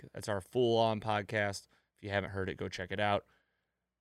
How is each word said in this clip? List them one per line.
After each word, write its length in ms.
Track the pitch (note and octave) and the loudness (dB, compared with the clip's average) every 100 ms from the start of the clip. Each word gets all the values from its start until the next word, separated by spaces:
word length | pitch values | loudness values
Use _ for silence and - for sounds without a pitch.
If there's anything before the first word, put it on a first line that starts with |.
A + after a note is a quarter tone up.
| - | -16
That's 160 | - G#2 | -10 -4
our 100 | G2+ | -4
full-on 640 | - B2+ A#2+ A2+ A2+ G#2+ | -2 2 4 4 4 2
podcast. 600 | A2 G#2 G2 A2 G#2 G2 - _ _ _ | 0 -2 0 0 0 -4 -12 _ _ _
If 60 | |
you 60 | G2+ | -2
haven't 200 | G2+ F#2 | -2 0
heard 180 | G2 F#2+ | -2 -4
it, 80 | D#2 | -4
go 140 | F#2+ | -6
check 200 | - F2+ | -6 -6
it 100 | G2 | 0
out. 240 | G#2 G2+ - _ _ _ _ _ _ _ | 2 2 -2 _ _ _ _ _ _ _